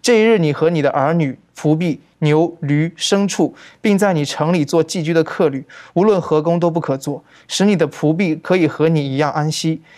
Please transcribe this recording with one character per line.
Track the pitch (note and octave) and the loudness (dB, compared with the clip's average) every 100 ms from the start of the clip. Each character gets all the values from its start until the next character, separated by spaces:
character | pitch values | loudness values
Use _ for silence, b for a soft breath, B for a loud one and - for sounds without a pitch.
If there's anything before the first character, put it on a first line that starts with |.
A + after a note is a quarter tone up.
这 | - A3+ | 2 4
一 | |
日， | A3 A3 | 4 4
你 | D#3 | 2
和 | C#3 D#3+ | 0 0
你 | E3 | 2
的 | C#3+ | 0
儿 | C#3+ C#3 | 0 0
女、 | E3+ C#3+ B2 _ - | 0 -2 -4 _ -4
仆 | D3+ D#3 | 0 0
婢、 | F3 C3+ b - | -2 -4 b -4
牛、 | D3+ D#3 E3+ E3+ | 2 2 0 -2
驴、 | C#3+ D3 E3 - | -2 0 -2 -4
牲 | - G3 G3+ | -2 0 0
畜， | - D#3 B B B | 0 -2 B B B
并 | A3 G3 | 0 2
在 | G#3 | 2
你 | E3 | 0
城 | C#3+ - D#3 | -2 -2 0
里 | F3+ | 0
做 | C#3+ E3 | 0 0
寄 | D#3 F#3 | 0 -4
居 | D#3 | 0
的 | E3 | 0
客 | D#3 - E3 | 0 0 0
旅， | C3+ B B B | -2 B B B
无 | F3 | 0
论 | G#3+ G3 | 2 2
何 | - D3+ | 0 0
工 | D#3 E3+ | 0 0
都 | E3+ | 0
不 | E3 | -2
可 | D#3 C3+ | -4 -6
做， | - C#3+ b b - | -6 -10 b b -8
使 | - | 0
你 | G3+ F#3+ | 2 2
的 | G3 | 0
仆 | - D3+ | 0 -2
婢 | D#3+ F#3 | 0 -2
可 | D#3 - F#3 | -2 -2 0
以 | D#3 | 0
和 | - D#3 | 0 0
你 | D#3+ | 0
一 | C#3 C3+ | -2 -2
样 | D3+ | -2
安 | D3+ D3+ | -2 -4
息。 | - D#3+ D#3+ B | -2 -4 -4 B